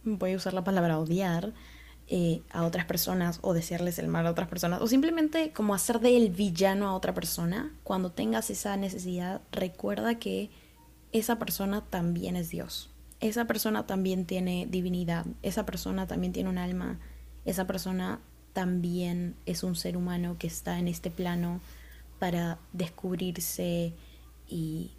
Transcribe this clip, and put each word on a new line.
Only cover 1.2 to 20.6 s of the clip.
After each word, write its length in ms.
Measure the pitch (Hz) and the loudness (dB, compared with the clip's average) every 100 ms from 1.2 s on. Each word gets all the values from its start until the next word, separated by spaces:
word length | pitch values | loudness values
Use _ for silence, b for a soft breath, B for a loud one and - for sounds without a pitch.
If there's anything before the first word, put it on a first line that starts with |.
| 190 170 196 226 B B B B - | 2 0 -2 -8 B B B B -4
eh, 340 | 185 170 165 - | 2 2 2 -2
a 140 | 170 | -2
otras 220 | 170 175 170 | 0 0 0
personas 520 | 165 - 185 175 170 | 0 0 2 0 0
o 120 | - | 2
desearles 440 | 170 165 170 175 170 | 2 0 -2 -2 0
el 100 | 165 | 0
mal 180 | 165 165 | 2 2
a 40 | |
otras 180 | 170 180 | 2 -2
personas 340 | 180 175 175 | -2 0 2
o 40 | 226 | 4
simplemente 640 | 269 320 330 311 320 311 | 6 6 4 2 2 0
como 220 | - 208 | 0 2
hacer 260 | 196 - 233 | 2 2 4
de 160 | 240 247 | 8 8
el 140 | 220 | 8
villano 580 | 175 202 165 190 196 202 | 4 0 4 4 4 2
a 60 | |
otra 200 | 185 185 | 0 0
persona. 580 | 185 170 - 170 196 302 - | -2 -2 0 0 0 -4 -10
Cuando 280 | - 190 185 | -2 0 0
tengas 380 | 170 220 226 220 | 0 0 0 0
esa 260 | 196 208 196 | -4 -2 0
necesidad, 680 | 196 185 180 180 180 190 - | -2 -4 -4 -2 -2 -6 -6
recuerda 680 | - 190 170 202 202 220 233 | -2 -2 -2 -4 0 0 0
que 320 | 208 190 208 B B B - - - | 0 -2 -4 B B B -20 -20 0
esa 260 | 226 220 233 | 0 2 0
persona 440 | - - 196 202 - | 0 0 0 0 -2
también 460 | 185 170 170 180 180 | 0 2 2 0 -2
es 140 | 165 | -2
Dios. 400 | 170 - - - - - - | -4 -6 -8 -10 -20 -20 -2
Esa 240 | 220 220 233 | 0 0 0
persona 400 | 214 220 214 214 | 0 2 0 0
también 400 | 190 185 185 175 | 0 2 2 0
tiene 400 | 185 185 180 180 | 0 0 0 0
divinidad, 580 | 185 180 180 175 170 165 - | 0 0 0 0 0 -2 -4
esa 220 | 196 185 | -2 -2
persona 440 | 202 180 185 190 185 | -2 -4 -2 -2 -2
también 240 | 180 180 | 0 0
tiene 180 | 180 185 | 0 -2
un 80 | 185 | 0
alma, 400 | 180 180 180 175 B B B B | -2 -2 -4 -6 B B B B
esa 240 | - 185 185 | -4 -2 -2
persona 520 | 190 185 185 185 - - - - | -2 -2 -2 -2 -4 -10 -20 -8
también 840 | - 180 180 175 175 175 175 175 - - | -2 0 2 2 0 0 0 -2 -6 -6
es 160 | 175 | -2
un 140 | 185 170 | -2 -2
ser 200 | 180 175 | -2 -2
humano 400 | 180 175 175 170 | -2 0 -2 -2
que 80 | 165 | -4
está 300 | - | -6